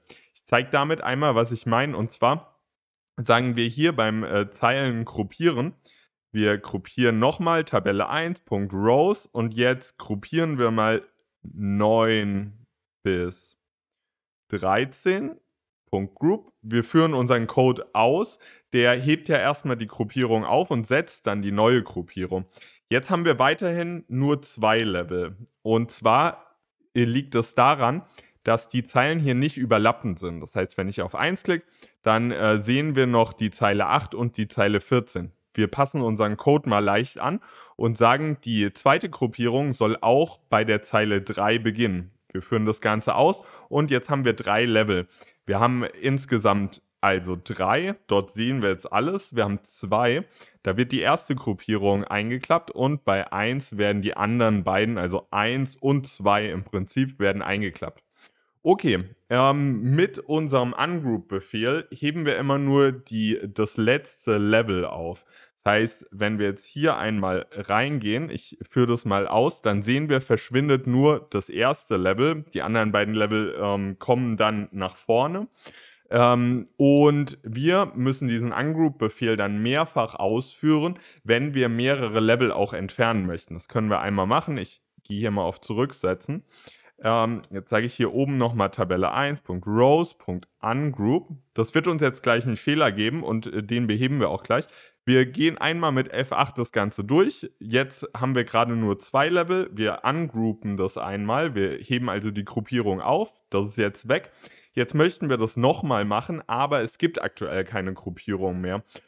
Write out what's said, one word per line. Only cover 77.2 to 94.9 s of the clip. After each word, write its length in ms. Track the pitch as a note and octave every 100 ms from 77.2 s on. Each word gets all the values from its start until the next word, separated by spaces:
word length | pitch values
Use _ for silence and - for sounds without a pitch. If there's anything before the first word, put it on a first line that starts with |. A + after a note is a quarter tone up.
| C#3 -
wir 480 | A2+ A#2 D#3 F#3+ G3 -
müssen 320 | C3 C3+ B2+
diesen 240 | A#2 A#2+
Ungroup-Befehl 840 | - D3 D#3+ D#3+ C#3 G#2+ - A2+ G#2+
dann 240 | G2+ G#2
mehrfach 540 | A#2 C#3+ D#3+ - A2
ausführen, 880 | - G2 A2+ C3 - D#3 D3+ E3 F3+ - _
wenn 280 | G#2+ A#2 D3
wir 160 | C3+ A#2+
mehrere 520 | A#2 C3 C#3 A#2 A2
Level 320 | A2 A#2+ B2
auch 200 | - G2+
entfernen 540 | E2 F#2+ - A#2 A2+ F2+
möchten. 280 | E2 -
Das 140 | E2+ -
können 220 | A#2 G#2+
wir 80 | F#2+
einmal 300 | G2+ G2+ F#2+
machen. 300 | C#3+ E3 C3+
Ich 240 | F2+ - _ _
gehe 160 | - G2+
hier 140 | A2
mal 100 | G2+
auf 180 | F2 -
Zurücksetzen. 840 | - A2 C3+ - F#2 F#2 - E3 - - - - _ _
Ähm, 400 | A2 A#2 A2+ A#2 -
jetzt 200 | G2 -
sage 160 | G#2+ A#2+
ich 80 |
hier 200 | - A2+
oben 240 | B2 C#3 C3+
nochmal 320 | A#2 A#2 G2
Tabelle 400 | - F2+ F#2 F2+
eins, 300 | B2+ C#3+ D3
Punkt 260 | - F2+ G#2
Rows, 500 | A2 C3 D#3 E3+ -
Punkt 300 | - F2+ - _
Ungroup. 640 | G#2+ B2+ D3+ A#2+ G#2 E3 - C#3+ _
Das 200 | - A2+
wird 140 | E3 E3
uns 140 | D#3+
jetzt 200 | C#3 -
gleich 240 | B2 A#2 B2
einen 100 | G#2+
Fehler 360 | - D3+ C3+
geben 320 | G2+ G#2+ D#3+
und, 240 | - A2+ A2+
äh, 160 | G#2
den 240 | G#2+ A#2 A2+
beheben 320 | G#2+ C3 C#3+
wir 100 | F#2
auch 140 | F2+
gleich. 220 | - B2 - - -